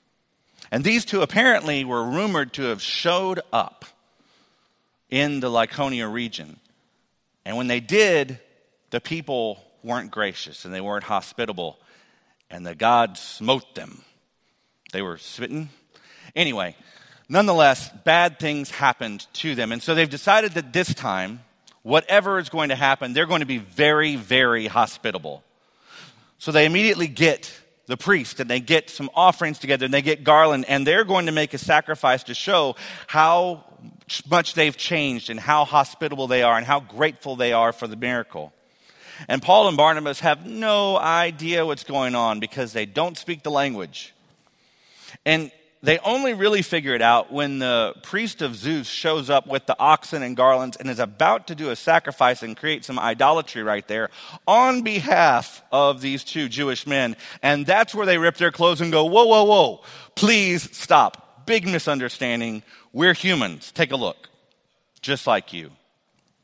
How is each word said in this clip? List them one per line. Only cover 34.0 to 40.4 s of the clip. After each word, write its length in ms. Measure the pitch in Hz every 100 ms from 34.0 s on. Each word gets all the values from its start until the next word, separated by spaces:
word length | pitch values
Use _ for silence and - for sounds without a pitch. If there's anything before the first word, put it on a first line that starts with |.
| _ - 139
much 280 | 170 165 165
they've 200 | 156 -
changed 540 | - 170 143 120 -
and 100 | 110
how 260 | 131 151 143
hospitable 600 | 147 135 - 160 143 131
they 160 | 127
are 160 | 120 113
and 80 | 117
how 140 | 143
grateful 560 | 113 104 156 147 143 127
they 180 | 120
are 180 | 117 117
for 140 | 117 113
the 100 | 110
miracle. 560 | 123 123 113 82 76 _ _ _ _ _ - - 151
And 120 | 135
Paul 280 | 151 202 202
and 100 | 147
Barnabas 440 | 151 156 147 139
have 260 | 165 147